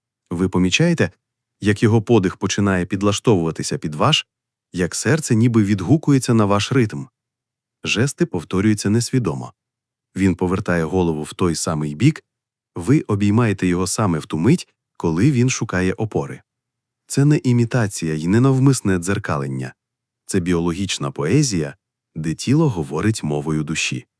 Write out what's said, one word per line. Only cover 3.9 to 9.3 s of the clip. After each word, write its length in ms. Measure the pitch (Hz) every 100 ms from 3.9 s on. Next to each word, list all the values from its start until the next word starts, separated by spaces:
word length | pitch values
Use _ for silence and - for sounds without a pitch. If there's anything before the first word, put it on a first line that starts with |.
ваш, 320 | 76 117 156 - _ _ _ _
як 220 | - 87
серце 400 | - 107 156 -
ніби 300 | 113 120 113
відгукується 680 | 98 104 82 160 - 139 123
на 100 | 117
ваш 280 | 101 101 -
ритм. 320 | 131 110 73 67 _ _ _ _ _ _ _
Жести 420 | - 85 139 - 170
повторюються 640 | 87 78 92 107 104 98
несвідомо. 640 | 113 117 131 101